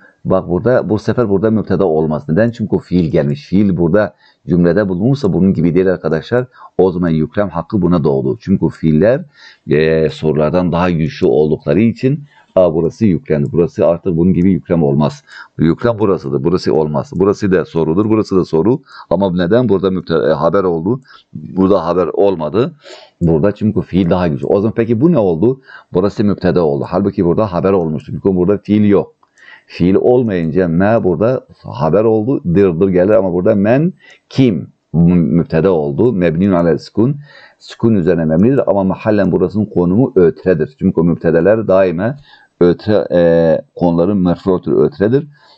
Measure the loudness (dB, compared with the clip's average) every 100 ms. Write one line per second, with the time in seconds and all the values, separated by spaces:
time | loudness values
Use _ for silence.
0 | -20 _ -4 -2 -2 -4 0 0 0 -4
1 | -2 -2 0 0 0 0 -2 0 0 0
2 | -2 -4 -2 0 0 -2 -4 -4 -2 -2
3 | 0 0 -2 -4 -2 0 2 0 0 0
4 | -2 -6 _ _ -4 2 2 2 -2 -2
5 | -2 0 0 0 0 0 0 2 0 0
6 | -2 -4 -2 -4 -4 -12 -10 0 0 0
7 | -2 0 -2 -4 -4 -6 -6 -2 0 0
8 | 0 -2 -2 -4 -2 -2 -2 -2 0 2
9 | 2 0 -4 _ -20 -14 -2 0 2 2
10 | 0 -2 -2 0 0 0 0 0 0 0
11 | -4 -2 0 2 0 -2 -2 0 0 0
12 | -4 -4 -8 _ _ 0 2 2 -2 0
13 | 0 0 -2 -2 -2 0 -2 0 0 0
14 | -2 0 2 2 2 0 -2 0 0 0
15 | -2 -4 _ -20 -14 -2 0 0 -2 0
16 | 0 -2 -2 -4 -2 -2 0 0 0 -4
17 | -6 -2 0 0 0 0 0 -2 -2 0
18 | 0 0 0 -2 0 0 0 -2 -6 -16
19 | -4 -2 -2 -2 0 0 2 0 0 -4
20 | -2 -2 0 0 0 0 0 -2 -2 -6
21 | -8 -20 _ -18 -10 0 2 2 0 -2
22 | -2 0 0 0 -4 -2 -4 -6 -20 -20
23 | -20 -4 0 2 0 0 -2 -2 -2 -2
24 | 0 0 -2 -4 -2 0 0 -2 -2 0
25 | 2 2 0 0 0 -2 -8 -20 -6 -2
26 | -2 0 -2 0 0 2 0 -2 -4 -2
27 | -2 0 0 0 -2 -2 0 0 -2 -6
28 | -10 -4 -2 0 0 0 0 2 4 2
29 | 0 _ _ _ -20 -20 _ -2 2 2
30 | 2 2 0 -2 -2 -2 0 0 2 0
31 | 0 0 0 -2 -8 -20 -14 -4 0 2
32 | 2 0 0 -4 0 2 2 2 0 2
33 | 2 2 0 0 0 0 2 0 0 -4
34 | -20 -20 _ 0 0 0 -6 _ _ 0
35 | 2 4 2 0 0 0 2 0 -2 0
36 | 0 0 0 0 0 2 0 -2 -4 -2
37 | -2 -2 -10 -20 -20 _ -20 -4 0 2
38 | 2 0 2 2 2 2 -2 -2 -2 -2
39 | -2 0 0 0 -2 -2 -4 0 0 2
40 | 0 2 2 2 -2 0 -2 -2 -2 0
41 | 0 0 0 2 2 2 2 2 2 0
42 | -4 -6 -14 -20 _ 0 2 2 0 0
43 | 2 2 4 4 2 0 -4 -4 0 2
44 | 0 0 0 -2 -2 -2 0 0 0 0
45 | 0 0 -4 _ _